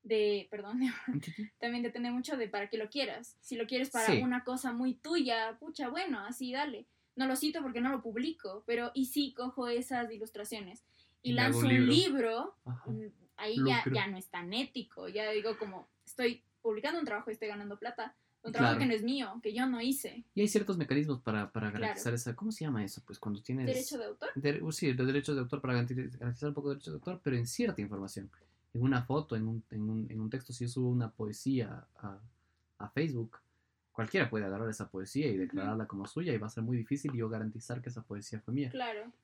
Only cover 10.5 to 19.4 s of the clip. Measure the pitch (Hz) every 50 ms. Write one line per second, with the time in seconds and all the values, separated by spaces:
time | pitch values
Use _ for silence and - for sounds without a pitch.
10.5 | 233 214 202 180 190 - _ _ _ _ - _ _ _ - 247 240 240 233 -
11.5 | - 233 - 262 247 247 247 247 277 - 381 370 277 277 226 226 226 233 285 403
12.5 | - _ - - 123 123 - - 220 214 214 208 - _ - _ _ - 208 214
13.5 | 226 247 269 262 247 233 - - - 220 196 202 196 185 190 - - 175 175 175
14.5 | 196 240 277 - - 254 220 - - - 185 180 185 208 214 214 214 214 202 226
15.5 | 214 214 220 202 190 185 - _ _ _ _ - - - 254 240 240 - _ _
16.5 | _ _ - 233 214 214 220 285 320 339 302 254 214 208 240 240 214 - 226 214
17.5 | 208 208 208 202 202 202 - 240 240 - 220 254 - _ _ _ _ _ - 226
18.5 | - - 262 233 - - 277 262 233 214 208 233 269 277 247 202 190 233